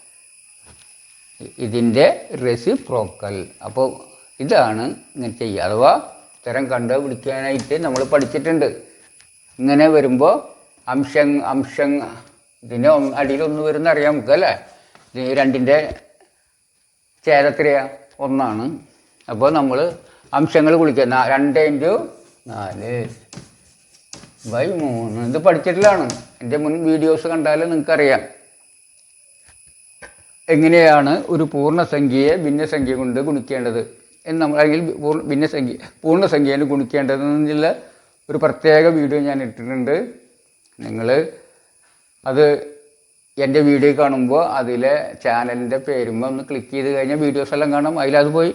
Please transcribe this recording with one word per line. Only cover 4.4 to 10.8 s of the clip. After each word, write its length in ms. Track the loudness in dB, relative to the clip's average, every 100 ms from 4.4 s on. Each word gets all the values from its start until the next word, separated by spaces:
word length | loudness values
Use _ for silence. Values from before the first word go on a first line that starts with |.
ഇതാണ് 420 | 0 2 2 0 -6 -10 _
ഇങ്ങനെ 200 | -12 -10 -8
ചെയ്യുക. 220 | -6 -4 -2
അഥവാ 240 | 2 4 2 -2 -20 _ _
ഉത്തരം 260 | -8 -6 -4
കണ്ടുപിടിക്കാനായിട്ട് 1000 | -4 -2 -4 -4 -8 -8 -6 -4 -6 -4 -4 -4
നമ്മൾ 160 | -4 0
പഠിച്ചിട്ടുണ്ട്. 540 | 0 0 -4 -2 0 0 -4 -18 _ _ _ _ _ _ -4
ഇങ്ങനെ 260 | 0 4 6 4
വരുമ്പോ 340 | 4 4 2 2 -4 -20 _ _